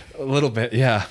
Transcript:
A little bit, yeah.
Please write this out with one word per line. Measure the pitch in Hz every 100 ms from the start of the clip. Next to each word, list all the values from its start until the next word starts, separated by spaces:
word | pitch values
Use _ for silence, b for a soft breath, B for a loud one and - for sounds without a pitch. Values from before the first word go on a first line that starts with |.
| B -
A |
little | 135 143 143
bit, | 113 117
yeah. | 113 131 107 -